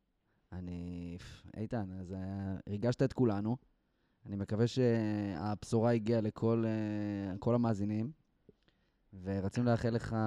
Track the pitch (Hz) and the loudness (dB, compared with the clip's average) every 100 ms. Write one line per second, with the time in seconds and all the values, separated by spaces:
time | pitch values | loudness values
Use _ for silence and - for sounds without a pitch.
0 | _ _ _ _ - 90 90 87 87 87 | _ _ _ _ -14 -10 -8 -8 -8 -8
1 | 87 87 - - - - 110 117 95 92 | -8 -10 -14 -20 -14 -10 -6 -4 -6 -8
2 | 90 95 92 98 98 95 - 104 117 123 | -8 -8 -6 -4 -4 -6 -6 0 0 2
3 | 135 - 120 101 107 127 _ _ _ _ | 0 4 4 4 0 -2 _ _ _ _
4 | _ _ 101 101 98 107 120 131 123 113 | _ _ -8 -6 -2 0 2 4 4 4
5 | 110 107 101 82 104 104 - 113 117 117 | 2 0 -2 -2 -4 -4 0 2 4 2
6 | 107 117 107 - 113 117 113 110 107 104 | 2 2 0 0 2 4 2 0 -2 -2
7 | 104 101 98 95 117 120 117 101 104 107 | -2 -2 -4 -2 2 4 2 2 0 0
8 | 120 - _ _ _ - _ _ _ _ | -2 -8 _ _ _ -20 _ _ _ _
9 | _ 95 92 98 95 120 123 113 120 113 | _ -10 -4 -2 0 2 4 4 2 0
10 | - 113 | 0 0